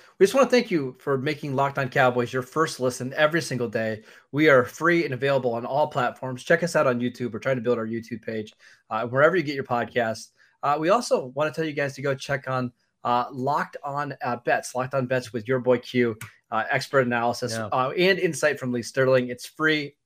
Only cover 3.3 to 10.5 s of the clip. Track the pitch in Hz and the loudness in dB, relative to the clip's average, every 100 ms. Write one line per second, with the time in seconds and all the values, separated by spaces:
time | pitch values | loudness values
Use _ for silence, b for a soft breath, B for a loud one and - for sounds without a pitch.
3.3 | 160 156 127 117 113 110 107 b b b | 2 -2 -4 -2 -2 -4 -6 b b b
4.3 | 139 156 135 - - 165 170 143 123 139 | 2 6 6 4 0 2 2 0 -2 0
5.3 | 139 123 117 123 139 143 139 123 - 131 | 0 0 -4 -2 0 0 0 -2 -4 -10
6.3 | 123 - 170 170 156 139 120 123 - 123 | -10 0 2 2 2 2 2 -2 -4 -6
7.3 | 107 135 127 113 117 113 117 113 113 - | -4 -2 -2 0 0 -2 -6 -8 -12 -8
8.3 | 110 107 _ b b _ 110 120 131 156 | -8 -10 _ b b _ -4 -2 4 4
9.3 | 185 143 139 - 120 - 123 113 110 - | 4 -2 -6 -2 -2 -2 -2 -2 -4 -12
10.3 | _ _ | _ _